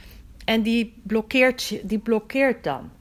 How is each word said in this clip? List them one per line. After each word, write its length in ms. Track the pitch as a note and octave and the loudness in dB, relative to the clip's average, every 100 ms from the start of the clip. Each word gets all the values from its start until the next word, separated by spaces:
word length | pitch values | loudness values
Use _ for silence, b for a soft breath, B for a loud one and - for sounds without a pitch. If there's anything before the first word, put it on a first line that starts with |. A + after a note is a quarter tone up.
| B B B - - | B B B -10 -2
En 160 | A3+ | 0
die 400 | A3 A#3 A3+ - | 2 0 0 -6
blokkeert 600 | G3 A3 A3 C4 B3+ B3+ | -4 -4 0 4 4 2
je, 180 | - G#3 F#3+ | -6 -8 -4
die 140 | G#3+ | -4
blokkeert 640 | G#3+ A3 A3 C4+ C4+ A#3 | 0 -2 -2 0 2 2
dan. 280 | D#3 C3 - - | -4 -6 -8 -20